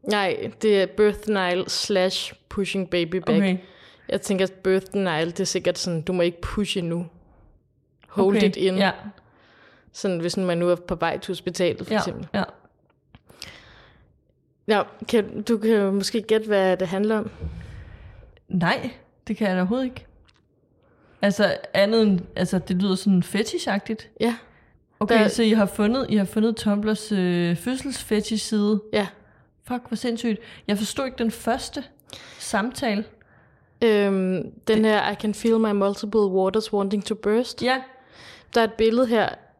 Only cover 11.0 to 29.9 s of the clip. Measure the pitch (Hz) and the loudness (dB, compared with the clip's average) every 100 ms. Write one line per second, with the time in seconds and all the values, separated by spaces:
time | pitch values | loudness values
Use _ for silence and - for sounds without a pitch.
11 | 170 - - 175 - 170 180 - - 214 | -2 -2 -6 -8 -8 0 0 0 -2 -2
12 | 185 - - 202 - - _ _ _ _ | -2 -8 -6 -6 -6 -10 _ _ _ _
13 | _ - _ - - - - - - _ | _ -20 _ -20 -20 -20 -20 -20 -20 _
14 | _ _ _ _ _ _ - 208 - - | _ _ _ _ _ _ -2 0 0 -8
15 | - 233 196 - 208 226 220 220 196 196 | 0 0 0 -6 -2 0 2 2 2 0
16 | 190 233 208 220 220 202 190 185 185 190 | -2 -4 0 0 2 2 2 2 0 0
17 | 214 220 208 - - - - - - - | 0 0 -4 -10 -10 -10 -14 -16 -18 -20
18 | - - - _ _ 185 165 247 254 - | -20 -20 -20 _ _ 0 0 0 -4 -12
19 | _ _ - 214 208 185 185 247 254 254 | _ _ -10 -2 0 0 0 0 -4 -8
20 | - _ _ _ _ _ _ _ _ _ | -20 _ _ _ _ _ _ _ _ _
21 | _ _ 202 196 196 - - - 202 226 | _ _ 0 2 2 0 -2 2 4 4
22 | 214 185 - - 180 185 180 180 202 190 | 4 2 -2 -4 0 0 0 0 2 2
23 | 202 185 175 196 - 349 269 208 - 220 | 4 4 2 -2 -2 -4 -2 -4 -4 -10
24 | - - 233 233 - _ _ _ _ _ | -10 -2 -2 -2 -12 _ _ _ _ _
25 | 208 226 208 214 220 220 196 - 208 262 | 2 4 4 4 4 4 2 2 2 2
26 | - 214 190 220 220 226 214 202 214 214 | 0 0 0 2 0 0 0 0 0 -2
27 | - 202 180 175 175 170 240 262 277 240 | -2 0 2 2 0 0 -2 -4 -6 -8
28 | - 214 208 220 - 214 208 214 208 208 | -2 -2 0 -4 -2 0 2 0 0 -2
29 | 196 - - _ _ _ - 247 247 | -2 -8 -20 _ _ _ -10 -10 -6